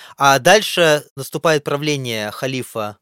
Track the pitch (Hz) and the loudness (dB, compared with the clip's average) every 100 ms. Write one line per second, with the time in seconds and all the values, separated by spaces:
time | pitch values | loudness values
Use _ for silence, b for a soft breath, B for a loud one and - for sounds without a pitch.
0 | B - 139 135 135 208 208 - 160 151 | B 0 2 4 6 4 2 0 2 2
1 | - - 131 151 170 151 147 143 151 147 | -2 -14 -10 -4 0 0 -2 -4 -2 -4
2 | 123 110 104 - 135 131 117 117 104 104 | -4 -6 -6 -6 -6 -6 -8 -8 -8 -10